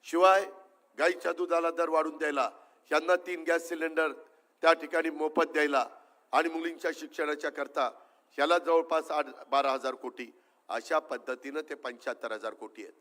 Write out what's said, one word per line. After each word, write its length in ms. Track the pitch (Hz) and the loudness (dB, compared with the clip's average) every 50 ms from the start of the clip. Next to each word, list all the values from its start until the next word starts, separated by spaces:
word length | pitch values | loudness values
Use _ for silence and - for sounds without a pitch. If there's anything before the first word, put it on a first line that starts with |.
शिवाय 480 | _ - - 170 180 190 190 196 196 - - - - _ _ _ _ _ _ - | _ -2 2 6 8 8 8 6 4 0 -10 -18 -20 _ _ _ _ _ _ 0
गाईच्या 340 | 151 175 185 180 - 175 | 2 2 2 0 -4 -4
दुधाला 380 | 170 160 180 175 170 170 165 165 | -2 -2 -2 0 0 0 0 0
दर 180 | 165 165 170 160 | 0 0 -2 2
वाढून 280 | 160 160 156 156 151 | 2 2 0 0 -4
द्यायला, 340 | 147 156 151 143 139 127 110 - - - _ _ _ _ _ | -4 -4 -2 0 0 -2 -2 -4 -10 -20 _ _ _ _ _
यंदा 260 | 151 156 160 170 180 | 0 0 2 2 0
तीन 260 | 175 175 180 180 170 | 0 0 -6 -8 -6
गॅस 260 | 160 160 170 165 165 165 | 0 0 0 0 0 -4
सिलेंडर 440 | 170 160 160 160 160 160 160 151 135 - - - _ _ _ _ _ _ | -6 -4 -4 -2 0 0 0 0 -2 -8 -16 -20 _ _ _ _ _ _
त्या 100 | - 165 | 4 4
ठिकाणी 380 | 165 165 160 151 - 165 160 165 | 4 4 2 -4 -2 -2 0 -2
मोफत 420 | 151 151 151 156 156 175 165 160 | -2 -2 -4 0 2 2 2 2
द्यायला 360 | 160 156 151 147 143 135 120 - - - - _ _ _ _ _ | 2 0 2 4 2 2 0 0 -6 -20 -20 _ _ _ _ _
आणि 160 | - 139 160 165 | 2 2 2 2
मुलींच्या 420 | 160 165 165 170 165 170 - 170 151 | -2 -4 -6 -6 -8 -4 -6 -6 -4
शिक्षणाच्या 560 | - 156 147 - - 156 147 151 147 160 151 | -6 -12 -12 -6 -4 -2 -2 -2 -4 -4 -6
करता 380 | - - 143 139 - 156 135 120 - - - _ _ _ _ _ | -4 -6 -8 -6 -2 -2 -2 -2 -2 -8 -20 _ _ _ _ _
ह्याला 260 | _ - 139 156 175 175 | _ 0 2 4 4 2
जवळपास 520 | 170 170 165 165 165 165 170 160 160 - | 4 4 2 2 2 2 -2 -2 -2 -2
आठ, 160 | 160 151 143 135 131 - - _ | -2 -2 -2 -4 -6 -18 -8 _
बारा 220 | 135 139 139 139 | 0 2 2 2
हजार 220 | 131 131 131 131 127 | 0 0 -2 -4 -6
कोटी, 320 | - - 127 - - 123 113 - _ _ _ _ _ _ - | -6 -10 -12 -10 -10 -14 -14 -14 _ _ _ _ _ _ -8
अशा 300 | 95 117 117 - 165 - | -8 -8 -4 0 -2 -2
पद्धतीनं 600 | 123 - 139 120 113 - 127 123 131 139 139 156 | 0 -2 -10 -10 -6 -8 -10 -8 -8 -10 -8 -8
ते 140 | 151 151 147 | -8 -8 -12
पंच्याहत्तर 580 | - 147 131 123 117 - 135 120 - - 117 | -10 -10 -12 -12 -8 -8 -8 -8 -6 -8 -8
हजार 220 | 110 107 104 113 104 | -8 -6 -8 -8 -10
कोटी 280 | - 110 107 _ - | -10 -16 -16 _ -16
आहेत. 100 | 101 90 - _ | -18 -18 -18 _